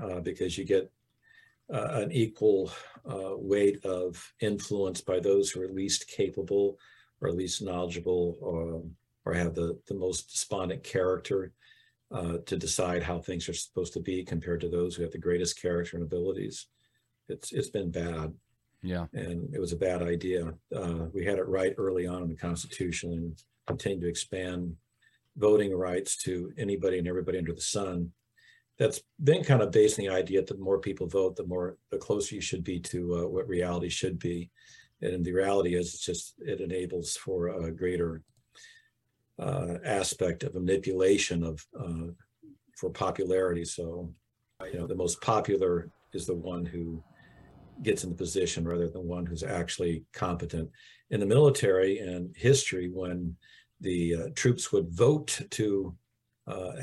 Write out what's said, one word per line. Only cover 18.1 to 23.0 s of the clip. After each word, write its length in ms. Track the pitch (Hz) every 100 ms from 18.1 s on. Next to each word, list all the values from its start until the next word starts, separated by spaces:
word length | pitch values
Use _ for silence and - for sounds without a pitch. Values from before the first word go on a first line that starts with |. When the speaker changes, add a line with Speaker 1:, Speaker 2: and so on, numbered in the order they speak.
| 80 78 - _ _ _ -
Speaker 2:
Yeah. 220 | 92 87 85
Speaker 1:
And 400 | - 92 87 85
it 60 | -
was 120 | 87
a 60 | 82
bad 260 | 92 87
idea. 500 | 85 85 92 90 82 82 - -
Uh, 300 | 90 82 82
we 120 | 98 92
had 140 | 92
it 80 | 95
right 260 | 95 95 98
early 280 | 98 92 90
on 160 | 90
in 80 | 85
the 60 | 78
Constitution 800 | 87 82 - - 90 85